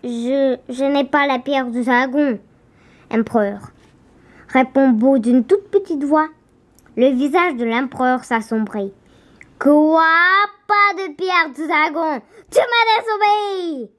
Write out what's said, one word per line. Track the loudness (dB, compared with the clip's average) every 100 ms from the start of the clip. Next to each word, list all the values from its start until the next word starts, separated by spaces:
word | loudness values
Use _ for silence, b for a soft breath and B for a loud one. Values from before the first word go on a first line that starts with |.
« |
Je, | -8 -6 -4 0 0 -2 -8
je | -4
n'ai | -2 0
pas | 0 0 0
la | -2
pierre | -2 -4 -2
du | -4
dragon, | 0 0 2 0 0 -2 _ _ b b b b b
empereur », | -4 0 0 -2 -6 -16 _ _ _ _ b b b b
répond | 0 0 2 2
Bo | 4 4 2
d'une | 4 2
toute | 4 0 2
petite | -4 -2 -6
voix. | 0 0 0 -6 _ _ _ _ _ 0
Le | 0
visage | 2 0 0 -2 -2
de |
l'empereur | -4 -2 -4 -2 -2 -2
s'assombrit. « | -2 -6 -4 -4 -4 -6 -10 -12 b b b b b _
Quoi ? | 2 4 4 4 2 4 4 2 0 -6 -2
Pas | 0 0 -2
de | -10
pierre | -6 -2 -2 -2 -6
du | -4
dragon ? | -2 -2 -2 -4 -6 -10 B B
Tu | 0
m'as | 2 2 2
désobéi !» | 0 -2 0 2 0 -2 -6 -8 -8 -12